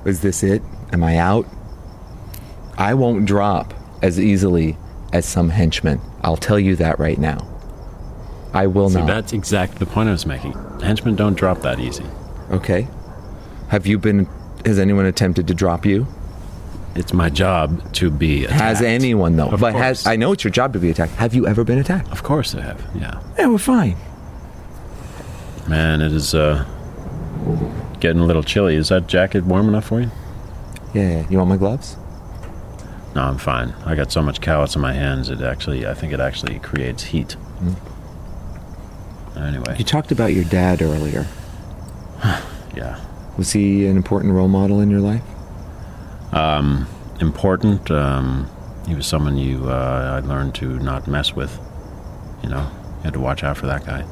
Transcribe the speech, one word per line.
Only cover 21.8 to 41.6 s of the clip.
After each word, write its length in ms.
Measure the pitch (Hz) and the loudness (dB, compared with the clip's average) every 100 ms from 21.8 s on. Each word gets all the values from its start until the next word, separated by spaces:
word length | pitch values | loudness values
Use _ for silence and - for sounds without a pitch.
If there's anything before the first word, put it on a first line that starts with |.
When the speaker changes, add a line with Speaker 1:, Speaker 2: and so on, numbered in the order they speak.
| 135 185 - | 2 0 -2
Speaker 2:
Of 120 | - | -6
course 320 | - 151 - | 0 0 0
I 60 | - | -4
have, 200 | - - - | -6 -8 -8
yeah. 260 | - - - - - | -6 -6 -8 -6 2
Speaker 1:
Yeah, 80 | 302 | 4
we're 100 | 214 | 4
fine. 380 | - 247 131 87 - - - - - - - - - - - - - - - - 78 | 4 4 4 0 -8 -14 -14 -14 -14 -14 -14 -14 -14 -14 -14 -12 -12 -12 -12 -8 0
Speaker 2:
Man, 320 | 78 80 78 | 4 4 4
it 120 | 78 | 4
is, 220 | 76 73 | 2 2
uh, 300 | 80 76 71 64 - - - - - - - - - - - - - | 4 4 4 0 -6 -12 -12 -10 -8 -8 -4 -2 0 -2 -6 -10 -2
getting 200 | 85 85 | 2 4
a 40 | |
little 180 | 85 82 | 4 4
chilly. 320 | 73 104 98 78 | 2 2 4 4
Is 120 | 76 | 4
that 180 | 92 85 | 2 4
jacket 380 | 90 95 101 | 4 4 2
warm 240 | 90 92 107 | 4 4 4
enough 180 | 104 104 | 2 0
for 140 | 113 | -2
you? 100 | 120 - - - - - - - - | -2 -6 -12 -12 -12 -12 -12 -12 -4
Speaker 1:
Yeah, 260 | 104 95 82 | 0 2 2
yeah. 80 | 80 | 2
You 100 | 95 | 4
want 120 | 92 | 4
my 60 | 95 | 4
gloves? 400 | 98 131 - - - - - - - - - - - - - | 2 0 -6 -14 -14 -14 -14 -12 -12 -12 -12 -14 -14 -14 -6
Speaker 2:
No, 80 | 71 | -2
I'm 160 | 67 65 | 0 0
fine. 360 | - 62 60 - | -2 -2 -4 -6
I 100 | - | -2
got 160 | 76 67 | -2 0
so 120 | 82 | 2
much 180 | 73 67 | 0 0
callus 340 | - 76 71 | 0 2 2
in 60 | 78 | 0
my 120 | 65 | 0
hands, 360 | 65 69 67 64 | 0 0 -2 -4
it 100 | 62 | -4
actually, 440 | 64 95 - 69 52 | -4 -4 -4 -4 -4
I 80 | |
think 180 | - 80 | -4 -4
it 80 | 65 | -2
actually 380 | 65 - - - | -2 -2 -6 -8
creates 440 | - - 64 60 | -6 -4 -4 -6
heat. 320 | - 80 - - - - | -4 -4 -4 -10 -12 -4
Speaker 1:
Mm. 160 | 90 90 - - - - - - - - - - - - - - - - | -4 -4 -8 -14 -14 -14 -12 -12 -10 -12 -12 -14 -14 -14 -14 -14 -12 -8
Speaker 2:
Anyway. 400 | 73 69 60 62 | -6 -4 -4 -2
Speaker 1:
You 60 | |
talked 260 | 107 151 147 | 0 0 2
about 220 | 127 113 | 2 4
your 120 | 95 | 4
dad 380 | 82 92 90 87 | 4 4 4 4
earlier. 440 | 80 76 76 - 71 - - - | 4 2 0 -2 -4 -8 -14 -14